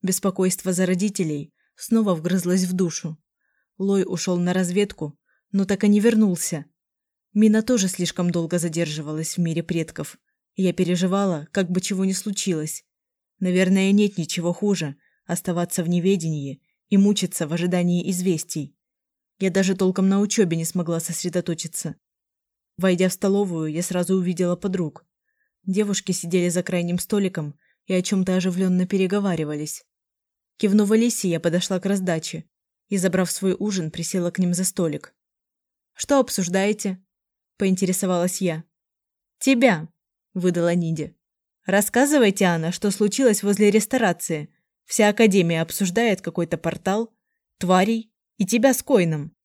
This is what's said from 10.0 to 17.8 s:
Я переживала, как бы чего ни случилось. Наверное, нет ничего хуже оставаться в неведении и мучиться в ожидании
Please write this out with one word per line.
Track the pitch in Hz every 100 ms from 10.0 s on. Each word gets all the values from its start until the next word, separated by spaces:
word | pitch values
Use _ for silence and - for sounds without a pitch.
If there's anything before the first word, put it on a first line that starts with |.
| 147 - _ _ _ -
Я | 185
переживала, | 175 175 180 185 196 202 165 143
как | 196 180
бы | 180
чего | - 190
ни | 190
случилось. | 190 - 196 - 165 156 - _ _ _ _ _ _
Наверное, | 185 180 185 190 190
нет | 202 208 202
ничего | 156 - 170
хуже | 175 208 190 156 139 _ _ _
оставаться | 175 - 170 170 -
в | 170
неведении | 175 175 196 165 156 139 - _ _ _
и | 196
мучиться | 196 208 185 - 156
в |
ожидании | 165 175 180